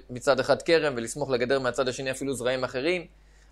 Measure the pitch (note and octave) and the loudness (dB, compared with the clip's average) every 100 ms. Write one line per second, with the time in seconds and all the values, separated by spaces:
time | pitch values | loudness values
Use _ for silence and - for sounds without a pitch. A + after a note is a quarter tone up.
0 | - B2 C#3+ C3 B2+ C3 - E3 D#3 B2 | -8 -2 2 2 4 2 4 4 4 -2
1 | A#2 D3+ C#3 B2+ B2 C#3 B2+ A#2+ B2+ A#2+ | -6 -6 -2 0 2 2 2 0 0 -2
2 | C3+ C3 C#3 B2 A#2 C3 B2+ B2+ D3 F3+ | -4 -4 -4 -2 -2 0 -2 -2 -2 -2
3 | E3+ - _ - _ | -6 -18 _ -20 _